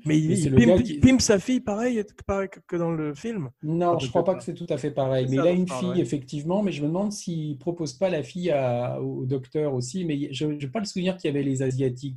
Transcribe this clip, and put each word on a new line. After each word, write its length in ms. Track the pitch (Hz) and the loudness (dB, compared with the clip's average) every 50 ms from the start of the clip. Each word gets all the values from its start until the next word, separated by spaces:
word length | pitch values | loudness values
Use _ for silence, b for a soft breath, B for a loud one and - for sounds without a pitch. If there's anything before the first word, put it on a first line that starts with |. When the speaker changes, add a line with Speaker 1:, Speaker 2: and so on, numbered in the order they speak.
| - | 0
Speaker 1:
Mais 120 | 156 156 156 | 2 2 4
il, 100 | 156 156 | 4 4
Speaker 2:
Mais 60 | 190 | 2
Speaker 1:
il 80 | 196 156 | 2 2
Speaker 2:
c'est 60 | 139 | 6
le 80 | 135 | 8
Speaker 1:
pimpe, 100 | 131 240 | 8 8
Speaker 2:
gars 100 | 165 180 | 8 8
Speaker 1:
il 60 | 185 254 | 6 4
Speaker 2:
qui 160 | 220 156 147 | 0 0 6
Speaker 1:
pimpe 220 | - 254 262 247 | 8 8 8 8
sa 180 | - - 214 190 | 6 4 2 2
fille 220 | - - 254 247 | 4 0 -2 -2
pareil, 420 | 247 - 208 208 233 247 247 220 202 208 - - - | 0 -2 -4 -2 -2 -2 0 -2 -4 -6 -10 -16 -6
pareil 220 | - 196 196 196 185 | -4 -2 -2 -2 -6
que, 100 | - - _ | -8 -16 _
que 80 | - 180 | -6 -4
dans 140 | 170 170 170 | -2 -2 -2
le 240 | 165 160 156 151 147 | -2 -2 -4 -6 -6
film. 360 | 143 - 226 233 208 147 120 - _ - | -8 -8 -8 -6 -6 -6 -8 -10 _ -6
Speaker 2:
Non, 260 | 151 165 170 175 175 | -4 -2 0 2 2
Speaker 1:
Enfin, 80 | 170 - | 0 0
Speaker 2:
je 100 | 131 127 | -2 0
crois 140 | - 175 170 | 0 0 2
Speaker 1:
peut-être 40 | |
Speaker 2:
pas 60 | - 185 | 2 0
Speaker 1:
pas. 60 | 180 | -2
Speaker 2:
que 60 | - | -4
c'est 100 | - 160 | -10 -10
tout 120 | - 170 170 | -10 -6 -6
à 80 | 165 139 | -4 -2
fait 120 | 131 151 | -2 -4
pareil. 360 | 135 - 135 131 135 131 127 123 | -2 0 0 2 2 0 2 2
Speaker 1:
C'est 80 | 131 | 2
Speaker 2:
Mais 0 | |
Speaker 1:
ça 80 | 135 170 | 2 4
Speaker 2:
il 40 | 170 | 4
a 40 | 180 | 4
Speaker 1:
dont 60 | 180 | 4
Speaker 2:
une 60 | 185 180 | 0 0
Speaker 1:
je 40 | 135 | -2
parle, 80 | 127 127 | -2 -2
Speaker 2:
fille, 60 | 180 175 | 0 0
Speaker 1:
ouais. 80 | 175 | 0
Speaker 2:
effectivement, 640 | 165 127 151 143 127 - - 147 143 160 180 202 214 | 0 0 -2 -6 -6 -6 -10 -8 -4 -2 0 0 0
mais 100 | 190 151 | -2 -2
je 100 | 139 147 | -2 -2
me 60 | 147 | -2
demande 240 | 165 180 202 214 208 | -2 -2 -2 -4 -6
s'il 460 | - - - 170 160 151 151 147 131 | -8 -8 -6 -6 -6 -4 -6 -8 -6
propose 340 | - 175 170 175 165 139 - | -6 -8 -6 -4 -6 -8 -4
pas 160 | - 190 185 | -2 -2 -2
la 140 | 175 151 139 | 0 -2 -4
fille 280 | - - 185 175 180 | -6 -8 -6 -2 0
à, 500 | 151 143 131 123 120 120 123 127 131 131 | 0 2 2 0 0 0 -2 -4 -4 -4
au, 200 | 131 135 135 135 | -6 -6 -6 -6
au 60 | 135 | -4
docteur 480 | 127 139 135 127 - _ 156 151 147 135 | -2 -4 -4 -4 -4 _ -2 -2 -2 -2
aussi. 300 | 127 123 127 - 190 180 | -4 -6 -6 -6 -6 -4
Mais 260 | 165 151 139 143 147 139 | -2 -2 -4 -4 -6 -6
je, 260 | 131 151 151 151 147 | -4 -4 -4 -4 -4
j'ai 100 | 143 135 | -8 -6
pas 120 | 131 226 | -6 -6
le 60 | 208 | -6
souvenir 300 | 202 - 190 175 185 180 185 | -4 -4 -2 -2 -2 -2 -2
qu'il 100 | - 160 | -2 -2
y 60 | 139 | 0
avait 100 | 143 143 | 0 0
les 180 | 139 135 131 139 | 0 0 0 0
Asiatiques 540 | 131 127 127 135 131 127 - - 139 131 | 0 0 0 0 -2 -2 -4 -8 -10 -8